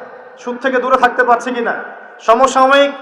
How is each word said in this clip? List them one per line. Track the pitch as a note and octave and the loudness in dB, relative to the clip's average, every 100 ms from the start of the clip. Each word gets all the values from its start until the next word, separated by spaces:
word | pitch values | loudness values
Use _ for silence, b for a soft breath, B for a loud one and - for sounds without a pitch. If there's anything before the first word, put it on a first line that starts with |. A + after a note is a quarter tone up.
| - - - - | -18 -20 -20 -16
সুদ | B3 A#3+ | -12 -6
থেকে | C4 B3+ | -4 -2
দূরে | B3 B3+ | 0 2
থাকতে | B3 - | 0 0
পারছি | B3 A#3 B3+ | 0 0 0
কিনা, | A#3+ G#3+ - - - - - | -6 -4 -6 -10 -16 -20 -10
সমসাময়িক | - A#3 C4 C4 C4 C#4 C#4 - | 0 2 2 2 4 4 2 -2